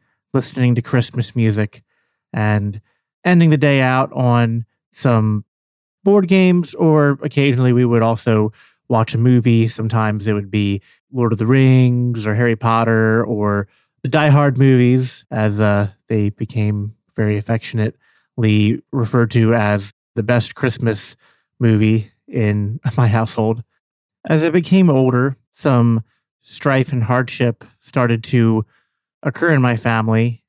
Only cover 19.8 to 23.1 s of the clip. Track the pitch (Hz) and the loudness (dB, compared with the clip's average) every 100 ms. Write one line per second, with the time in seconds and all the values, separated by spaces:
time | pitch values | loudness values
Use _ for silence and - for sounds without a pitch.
19.8 | 101 - _ - 107 120 - - 131 - | -4 -16 _ -6 -2 -2 -2 -4 -4 -2
20.8 | 120 101 - - _ _ _ - 117 107 | -4 -4 -8 -18 _ _ _ -4 0 2
21.8 | 107 110 104 _ - 135 107 104 101 117 | 2 0 -4 _ -10 -4 -2 -2 -4 -6
22.8 | - - 120 | -4 0 0